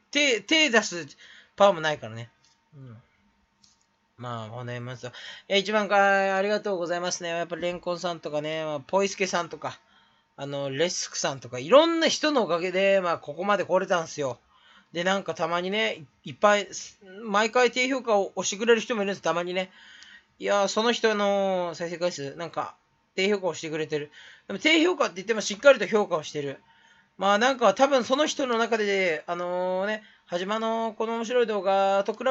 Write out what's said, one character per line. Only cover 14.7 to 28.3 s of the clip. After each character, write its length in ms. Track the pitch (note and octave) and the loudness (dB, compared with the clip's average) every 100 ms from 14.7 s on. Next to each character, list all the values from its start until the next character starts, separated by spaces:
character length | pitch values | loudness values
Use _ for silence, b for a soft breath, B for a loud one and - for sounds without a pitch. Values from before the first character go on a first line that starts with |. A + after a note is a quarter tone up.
| b b | b b
で、 120 | D#3+ F3 | -4 0
な 120 | G3 | 0
ん 60 | |
か 100 | F#3 | -2
た 140 | D#3+ E3 | -4 -2
ま 140 | F3 | -2
に 100 | F3+ | -2
ね、 320 | G#3 A3 F3+ D3 _ - | -2 -2 -4 -12 _ -16
い 60 | |
っ 40 | B2 | 2
ぱ 220 | G#3 G#3 | 4 4
い、 80 | F#3+ - - - G3 F#3+ | 0 -10 -14 -18 -20 -14
毎 260 | A#3 G3+ A3 | -2 0 2
回 220 | B3 B3 | 4 2
低 160 | B3 B3+ | 2 0
評 140 | C4 | 0
価 160 | A#3+ G3+ | 0 2
を 160 | F#3 - | 0 -2
押 100 | F3+ | -4
し 40 | |
て 80 | G3 | 0
く 80 | A3+ | 4
れ 100 | A3+ | 4
る 60 | |
人 120 | A3 | 2
も 100 | A#3 | -2
い 20 | G3 | -2
る 60 | |
ん 20 | |
で 20 | F3+ | -2
す、 60 | |
た 100 | E3 | -2
ま 100 | E3 | -2
に 120 | F3 | -2
ね。 180 | F3+ F#3+ B B B B B B - | -4 -6 B B B B B B -8
い 60 | |
や 220 | F#3+ G3+ G3 | -2 0 0
ー、 20 | |
そ 160 | G#3+ | 0
の 80 | A3+ | 0
人 240 | A3+ A3+ G#3+ | 2 2 2
の 580 | G3+ G3+ G3 F#3 F3 D#3 | 2 2 0 0 -2 -6
再 140 | E3+ | -8
生 80 | E3+ | -4
回 140 | F3 | -4
数、 240 | F3 C#3 D3 | -4 -10 -8
な 120 | E3 | -10
ん 40 | |
か、 240 | D3+ A2 - _ _ _ - | -6 -8 -10 _ _ _ -2
低 140 | F#3+ | 0
評 80 | G#3 | 0
価 80 | F#3 | -2
を 60 | |
し 80 | D#3 | -6
て 80 | D#3+ | -6
く 80 | D#3 | -6
れ 100 | D#3 | -4
て 100 | D3+ | -4
る。 140 | D3 B B B - | -6 B B B -12
で 60 | |
も 60 | G3 | -2
低 240 | D4 D#4+ | 2 4
評 140 | E4+ D#4+ | 4 2
価 80 | A#3 | -2
っ 20 | |
て 80 | E3+ | -4
言 80 | |
っ 40 | F#3+ | -4
て 60 | |
も 60 | A3 | -4
し 140 | G3+ | -4
っ 40 | G3+ | 2
か 120 | C#4 | 6
り 80 | C4 | 6
と 80 | G3+ | 4
評 200 | G#3+ G3 | 0 0
価 100 | E3 | -2
を 60 | |
し 100 | D3 | -4
て 80 | D3+ | -8
る。 180 | C#3 C3+ _ b b b b - | -6 -8 _ b b b b -4
ま 180 | G3 G#3 | 2 4
あ 20 | |
な 160 | B3 | 2
ん 40 | C4 | 4
か 160 | A3+ | 4
多 140 | F#3+ C4+ | 4 4
分 160 | C4+ | 4
そ 140 | A3+ C4+ | 2 0
の 80 | |
人 220 | D4+ | 0